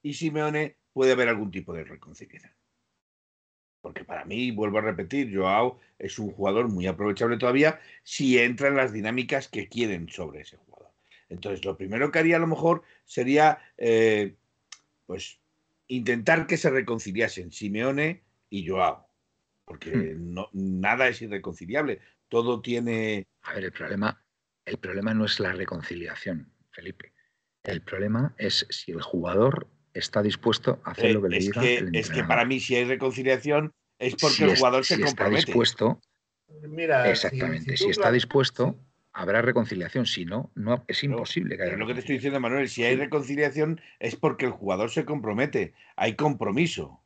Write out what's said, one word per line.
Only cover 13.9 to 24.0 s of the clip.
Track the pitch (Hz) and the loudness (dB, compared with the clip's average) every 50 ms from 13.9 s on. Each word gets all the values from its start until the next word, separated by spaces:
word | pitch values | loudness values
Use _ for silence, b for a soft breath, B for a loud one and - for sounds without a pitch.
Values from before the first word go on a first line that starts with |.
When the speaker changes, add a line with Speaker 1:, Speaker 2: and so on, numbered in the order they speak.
| 113 113 113 110 107 104 104 98 98 _ _ _ _ _ _ _ - _ _ _ _ _ _ | 6 6 6 6 4 4 2 -2 -6 _ _ _ _ _ _ _ -20 _ _ _ _ _ _
Speaker 1:
pues, | - 92 98 - - - _ _ _ _ _ _ _ _ _ _ | -12 -10 -10 -10 -14 -18 _ _ _ _ _ _ _ _ _ _
intentar | _ 127 127 113 127 120 117 104 160 165 165 156 | _ -6 -2 0 0 0 2 4 4 4 4 4
que | - 170 | 0 -2
se | 156 - 156 | 2 2 2
reconciliasen | 131 131 113 120 117 113 - 101 92 110 113 107 - 95 90 85 | 2 2 0 0 -4 -4 -4 -6 -2 0 -2 -2 -2 -10 -14 -14
Simeone | - - 107 101 101 107 120 139 135 143 151 160 180 180 _ _ _ _ _ _ | -12 -8 -6 -4 -2 0 0 0 0 0 -2 -2 -4 -6 _ _ _ _ _ _
y | 101 101 85 | -10 -8 -6
Joao. | 82 95 95 90 80 - - _ _ _ _ _ _ _ _ _ _ _ _ _ | -4 0 2 2 0 0 -4 _ _ _ _ _ _ _ _ _ _ _ _ _
Porque | - - - - - | -20 -18 -14 -10 -4
Speaker 2:
Hmm. | - 110 92 78 80 82 85 85 87 | -2 -2 -2 -2 -6 -8 -10 -10 -8
Speaker 1:
no, | 92 104 - - | -10 -10 -8 -8
nada | 95 95 95 92 92 95 101 117 123 131 127 | -6 -4 -4 -4 0 0 0 2 2 2 0
es | 113 - | 0 -2
irreconciliable. | 117 107 101 98 92 98 87 - 92 85 113 147 151 135 - b b b b b _ _ | -8 -8 -8 -8 -8 -10 -12 -12 -12 -6 -4 -4 -2 -2 -6 b b b b b _ _
Todo | - 117 117 123 123 110 | 0 0 2 2 -2 -2
tiene | 117 120 120 120 120 117 113 113 110 110 107 101 95 _ _ _ _ | -2 -4 -4 -2 -2 -2 -2 -2 -2 -2 -2 -4 -6 _ _ _ _
Speaker 2:
A | - - | -10 -8
ver, | 104 95 | -8 -8
el | 90 - | -8 -10
problema, | - - - 101 - | -10 -10 -6 -4 -2